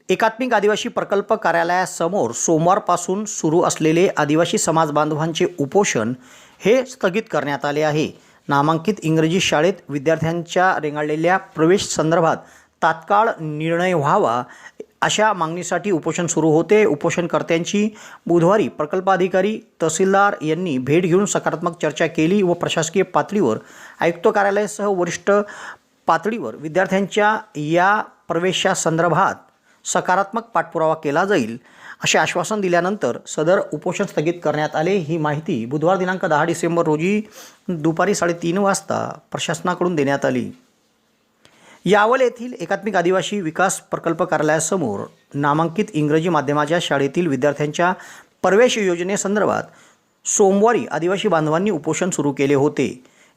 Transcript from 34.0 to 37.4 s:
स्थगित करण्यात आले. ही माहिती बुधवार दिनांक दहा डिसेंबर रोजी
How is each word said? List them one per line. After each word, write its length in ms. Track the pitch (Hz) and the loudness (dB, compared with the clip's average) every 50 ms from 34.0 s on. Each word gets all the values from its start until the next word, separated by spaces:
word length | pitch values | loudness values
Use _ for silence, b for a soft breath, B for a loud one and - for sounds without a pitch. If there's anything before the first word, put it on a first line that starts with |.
| 202 | -4
स्थगित 280 | - - 170 151 170 170 170 - | -4 -2 -2 -2 -2 -2 -2 -2
करण्यात 320 | 156 147 151 151 147 - | -2 -2 0 -2 -2 -2
आले. 160 | 147 160 180 | -2 0 0
ही 260 | 202 196 156 135 170 | 0 -2 -2 -2 -4
माहिती 480 | 165 151 151 147 151 156 - 160 113 113 | -2 -2 -2 -2 -4 -4 -4 -4 -4 -4
बुधवार 320 | 120 143 151 151 175 190 | -4 -4 0 2 2 2
दिनांक 280 | 185 185 185 190 180 196 | 2 0 -2 -4 -2 -2
दहा 180 | 175 156 143 156 | 0 2 2 2
डिसेंबर 400 | 170 165 - - 170 170 170 170 | 0 -2 -2 -2 -2 0 0 0
रोजी 380 | 160 151 151 165 190 208 214 214 B B B | 0 0 0 0 0 0 -2 -2 B B B